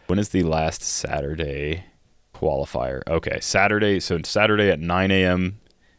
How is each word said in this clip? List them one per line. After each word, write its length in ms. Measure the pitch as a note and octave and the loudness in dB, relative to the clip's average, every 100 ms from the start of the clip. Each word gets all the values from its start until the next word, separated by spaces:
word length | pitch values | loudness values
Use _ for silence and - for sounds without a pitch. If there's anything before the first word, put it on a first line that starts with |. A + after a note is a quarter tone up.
| - | -2
When 120 | F#2+ | 0
is 100 | G2+ | 0
the 140 | F#2 | 2
last 400 | E2+ D#2+ D#2+ - | 2 2 0 -4
Saturday 1000 | - - - D2 C#2+ D#2+ D2+ C#2 D2+ E2+ - _ _ _ _ | -6 -4 -4 -4 -4 -4 -6 -4 -4 -6 -8 _ _ _ _
qualifier? 680 | - D#2+ C#2 C#2 B1 B1+ C2 - | -4 -2 -2 -2 -4 -4 -6 -4
Okay, 300 | E2 - D#2 | -4 -2 -4
Saturday, 580 | - G2+ G2+ G#2 G#2+ F#2+ | -2 2 2 2 2 0
so 180 | - E2+ | 0 -4
Saturday 460 | - - G#2+ G#2 G2+ | -2 2 4 4 4
at 80 | D#2 | 2
nine 320 | E2+ F2+ F#2+ | 0 2 2
A 140 | F#2+ | 4
M 340 | F#2 F2+ F2+ G2+ _ _ _ | 4 2 -2 -6 _ _ _